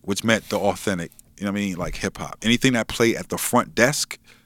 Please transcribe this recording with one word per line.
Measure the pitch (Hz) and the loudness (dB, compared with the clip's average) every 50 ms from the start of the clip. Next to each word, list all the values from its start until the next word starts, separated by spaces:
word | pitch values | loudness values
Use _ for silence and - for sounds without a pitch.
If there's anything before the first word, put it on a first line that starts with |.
| _ | _
which | - 101 - - | -6 -6 -2 2
meant | 113 113 98 - - | 2 2 2 2 -2
the | 107 92 | -4 0
authentic, | 95 101 92 - - 107 95 87 82 - _ _ - _ _ | 0 0 0 0 -2 -2 -2 -2 -4 -8 _ _ -20 _ _
you | - 98 | -6 -4
know | 101 98 | -4 -2
what | 101 | -2
I | |
mean, | 101 98 90 | -2 -4 -4
like, | 85 87 80 - | -4 -6 -6 -6
hip-hop. | - 104 98 - - 85 - - - | -4 -6 -6 -6 -6 -10 -10 -10 -4
Anything | - 110 120 120 - 135 123 | 0 0 2 4 4 2 2
that | 113 110 - | 2 -2 -4
played | - - 117 117 98 | 0 2 2 2 2
at | - 90 - | 0 -4 -6
the | - | -6
front | 87 - - - 120 - - - | -4 -4 2 2 2 2 2 2
desk | - 117 135 143 - - - - - _ - - _ _ | 4 4 4 4 0 -4 -6 -8 -18 _ -20 -20 _ _